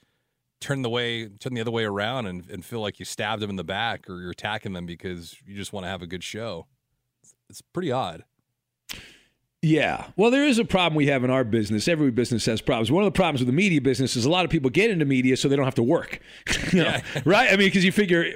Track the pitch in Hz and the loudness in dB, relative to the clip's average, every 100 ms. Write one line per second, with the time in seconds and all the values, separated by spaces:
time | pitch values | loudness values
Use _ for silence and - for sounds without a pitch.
0 | _ _ _ _ _ _ - 139 127 120 | _ _ _ _ _ _ -6 -4 -2 -2
1 | 120 117 110 98 131 120 113 113 110 101 | -2 -4 -8 -12 -8 -6 -2 -2 -2 -2
2 | 107 131 104 90 - 98 - 117 104 - | -2 -4 -6 -8 -12 -16 -12 -8 -6 -8
3 | - - 107 110 104 98 82 95 113 95 | -10 -6 -4 -4 -4 -6 -6 -4 -4 -6
4 | - 90 90 85 107 107 107 92 87 85 | -10 -14 -12 -8 -6 -6 -8 -10 -10 -10
5 | 95 87 82 - 92 98 95 101 92 92 | -10 -10 -14 -20 -18 -14 -10 -8 -8 -8
6 | 87 90 - 104 113 85 - _ _ _ | -10 -12 -10 -10 -10 -10 -14 _ _ _
7 | _ _ _ _ _ - - 170 175 123 | _ _ _ _ _ -20 -14 -6 -4 -2
8 | 98 80 - _ _ _ _ _ - - | -4 -8 -18 _ _ _ _ _ -16 -16
9 | - - _ _ _ _ 156 156 107 69 | -18 -20 _ _ _ _ 2 2 2 -2
10 | - - 226 269 294 233 190 190 170 156 | -4 0 2 4 2 2 2 2 2 2
11 | 143 139 127 131 117 113 104 107 170 160 | 2 2 2 0 2 0 0 0 0 2
12 | 143 117 117 113 127 110 - 120 113 165 | 2 2 0 0 0 -2 0 0 2 2
13 | 202 - 175 139 123 139 202 156 131 127 | 2 2 2 2 0 2 2 2 2 0
14 | 131 127 120 180 170 165 131 156 226 180 | 0 0 2 2 2 2 2 4 4 2
15 | 143 131 127 127 147 139 131 127 117 165 | 2 2 4 2 2 2 2 2 2 2
16 | - - - - - - - 185 147 131 | 0 -10 -14 -12 -6 -4 2 2 2 0
17 | - 151 147 202 254 196 190 190 180 202 | -4 -2 2 4 6 4 4 4 2 2
18 | 202 170 165 | 2 2 0